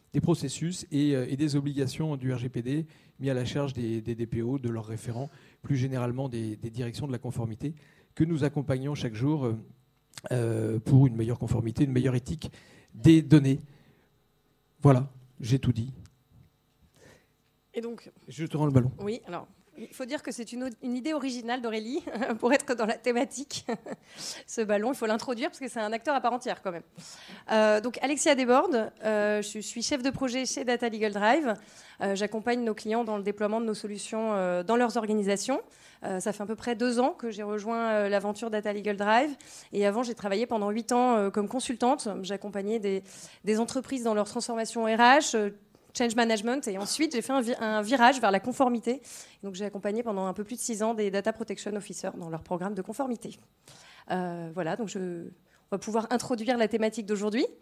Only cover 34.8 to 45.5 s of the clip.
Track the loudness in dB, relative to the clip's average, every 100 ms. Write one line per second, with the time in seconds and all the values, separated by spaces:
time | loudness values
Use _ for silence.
34.8 | 2 0 0 0 2 0 0 -2 -4 -16
35.8 | -20 -12 -6 -4 -4 -4 -6 -6 -4 -2
36.8 | 0 2 2 0 -8 -6 -6 -6 -4 -2
37.8 | 0 2 2 2 0 -4 -4 -2 -2 -4
38.8 | -2 0 4 4 4 -2 -14 -20 -8 0
39.8 | 2 2 -2 -4 -2 0 0 0 0 -2
40.8 | 0 4 4 4 2 0 -2 -2 -4 0
41.8 | 2 2 0 -6 -6 -6 -6 -6 -2 -2
42.8 | 0 -2 -4 -18 -20 -8 0 0 0 -2
43.8 | -4 -2 0 0 0 -2 -4 -4 -4 -2
44.8 | 0 6 8 8 6 0 0